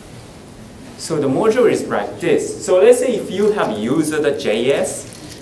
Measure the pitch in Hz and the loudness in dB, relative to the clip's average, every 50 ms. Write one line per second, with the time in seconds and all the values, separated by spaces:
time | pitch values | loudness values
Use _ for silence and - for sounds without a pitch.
0 | - - - - - - - - - - - - - - - - - - - - | -20 -20 -20 -20 -20 -20 -20 -20 -20 -20 -20 -20 -20 -20 -18 -18 -18 -18 -16 -12
1 | - - 160 147 135 131 131 165 - - - 254 - - - - 113 110 113 104 | -8 -4 -2 -2 0 0 2 2 4 4 4 4 4 4 2 2 -2 -2 -4 -4
2 | 104 - - - 180 - - - - - - - - 190 180 185 208 247 247 247 | -4 -6 -8 -4 0 0 0 0 0 -4 -8 -6 0 2 4 6 6 6 6 6
3 | 269 262 214 - - - 185 196 214 208 214 185 165 - 104 104 113 123 151 160 | 4 0 -2 -2 -4 -4 -2 0 2 2 2 0 -2 -2 -2 -4 -2 -2 0 0
4 | 151 151 156 147 147 143 - - - 107 113 117 120 135 147 175 - - - - | 0 0 0 0 0 0 0 0 0 0 0 2 2 2 2 2 0 -2 -4 -8
5 | - - - - - - - - | -12 -14 -16 -18 -18 -18 -18 -18